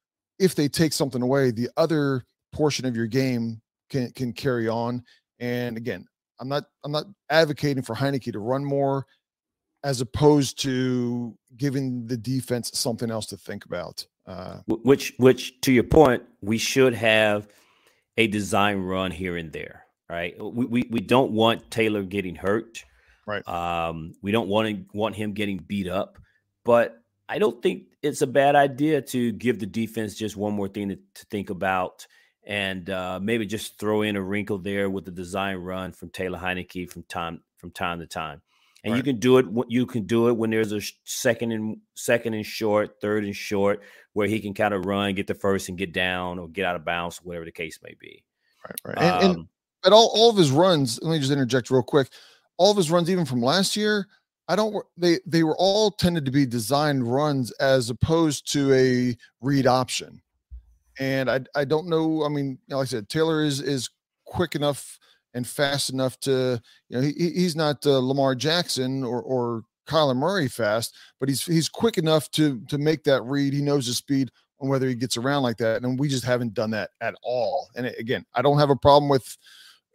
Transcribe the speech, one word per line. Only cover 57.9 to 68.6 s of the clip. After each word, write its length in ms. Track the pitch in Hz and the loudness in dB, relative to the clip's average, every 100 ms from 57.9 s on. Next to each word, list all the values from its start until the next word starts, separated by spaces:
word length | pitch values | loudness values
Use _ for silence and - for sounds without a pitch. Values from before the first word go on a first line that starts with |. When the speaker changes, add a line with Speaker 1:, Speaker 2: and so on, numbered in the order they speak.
| 117 - 165 160 135 - | -2 0 2 2 -2 -4
Speaker 1:
to 200 | 147 139 | 0 4
a 440 | 131 131 123 123 117 - _ | 6 4 4 0 -4 -12 _
read 260 | 127 139 127 | -2 2 4
option. 540 | 127 127 - 78 87 _ _ _ - - _ _ - | 4 0 -6 -10 -16 _ _ _ -20 -20 _ _ -6
And 300 | 135 135 127 | -2 0 0
I, 120 | 127 123 147 | -2 -2 -4
I 100 | 139 | 0
don't 220 | 156 175 | 0 0
know. 360 | 160 160 156 | 0 2 0
I 60 | 147 | 0
mean, 180 | 147 139 | -2 -4
you 100 | 131 - | -8 -6
know, 80 | 139 | -4
like 100 | 135 | -2
I 20 | |
said, 200 | 123 101 | -4 -4
Taylor 340 | 156 160 156 | 0 2 2
is, 180 | 151 139 | 0 0
is 280 | 139 139 - _ _ _ - | -2 -4 -4 _ _ _ -8
quick 300 | - 175 156 | -4 -2 0
enough 440 | 147 131 - - _ _ _ | -2 -2 -8 -20 _ _ _
and 140 | 123 120 | -8 -6
fast 440 | - 143 143 - | -2 0 0 -2
enough 280 | 131 127 - | -2 -2 -2
to, 400 | 143 131 127 120 - _ - | 0 0 0 -2 -6 _ -8
you 80 | 120 | -2
know, 60 | |
he, 100 | 143 | -2
he, 160 | - 175 | 0 -2
he's 260 | 180 180 151 | 0 0 0
not, 300 | 151 135 147 | -2 0 2
uh, 140 | 135 | 2
Lamar 360 | 127 139 135 127 | 2 2 0 0
Jackson 680 | 143 170 | 0 0